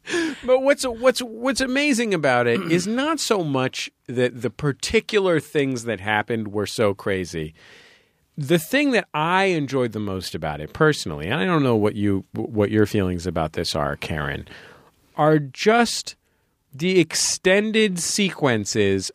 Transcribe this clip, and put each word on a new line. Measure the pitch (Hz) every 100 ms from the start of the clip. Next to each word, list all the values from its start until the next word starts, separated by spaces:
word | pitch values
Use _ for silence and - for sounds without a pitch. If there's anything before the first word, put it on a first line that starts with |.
| - 339 320 277
But | 247 262
what's, | 269 285
what's, | 262 226 254 240
what's | 247 220 247 240
amazing | 262 262 294 233 233
about | 180 143 123 120
it | 117 170
is | 170 180
not | 233 294 330
so | - 214
much | 160 135 131 - - _ -
that | 123 123 127
the | 120
particular | - 147 131 - 226 - 208 190 160
things | - 156 135 127
that | 117 104
happened | 98 107 110 117 104
were | 104 101
so | - 104
crazy. | 98 - 95 87 85 78 - - - - _ _ _ _ -
The | 135 170
thing | - 269 285
that | 233 -
I | - 160 185 196
enjoyed | 170 135 131 123
the | 107
most | 101 95 92
about | 90 78 73
it, | 76
personally, | - 156 143 - 143 87
and | 143
I |
don't | 190 165
know | 135
what | 113 104 104
you, | 101 98 -
what | - 110 107 101
your | 107 104
feelings | 107 92 90 87
about | 85 80
this | 90 82
are, | 80 71 73
Karen, | - 80 71 71 78 - - - _ _ _ -
are | 151 156
just | 139 - 208 233 233 - - - _ _ _ _ _
the | 131 180 185
extended | 160 - - - 185 196 214 220 214 175
sequences | - - 196 - 143 113 101 113 101 98 92